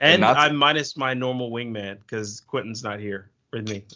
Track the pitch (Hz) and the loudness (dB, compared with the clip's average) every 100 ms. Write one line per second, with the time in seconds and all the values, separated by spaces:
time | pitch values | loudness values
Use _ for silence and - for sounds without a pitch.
0 | 143 185 117 139 151 147 147 156 143 147 | 4 6 6 6 4 4 4 2 -2 -4
1 | 131 127 127 127 120 117 120 110 98 101 | -2 -2 -2 -2 -4 -6 -6 -8 -8 -10
2 | _ 113 104 107 - 135 107 113 113 104 | _ -8 -8 -10 -8 -6 -6 -8 -8 -8
3 | 104 98 95 _ _ 117 110 101 - | -8 -10 -12 _ _ -8 -6 -8 -10